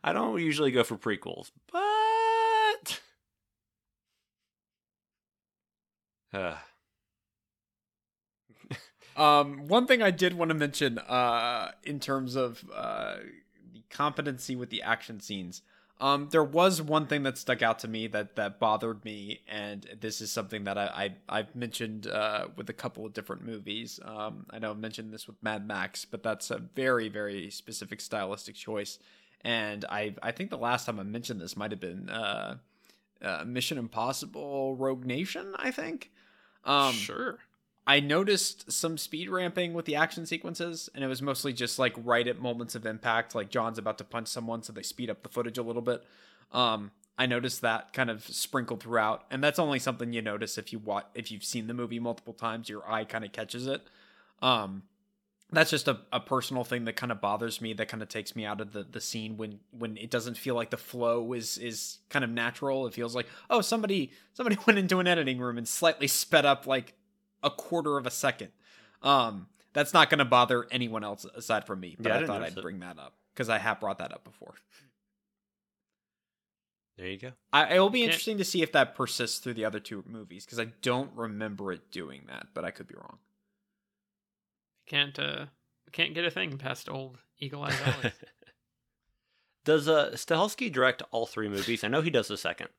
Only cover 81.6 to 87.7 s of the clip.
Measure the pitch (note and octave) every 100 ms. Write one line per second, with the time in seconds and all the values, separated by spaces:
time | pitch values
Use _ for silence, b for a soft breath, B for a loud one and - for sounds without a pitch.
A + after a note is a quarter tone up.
81.6 | G2 E2+ _ F#2 D#2 C#2 C2+ B1+ - D#2+
82.6 | E2+ - - - - - _ _ _ _
83.6 | _ _ _ _ _ _ _ _ _ _
84.6 | _ _ - C#3+ C#3+ C#3 C#3+ C#3+ C#3+ _
85.6 | _ _ _ - E3+ E3 E3+ F#3 F3+ C#3
86.6 | C3+ C3 - C3+ C3 B2+ _ _ C#3 C#3+
87.6 | C#3+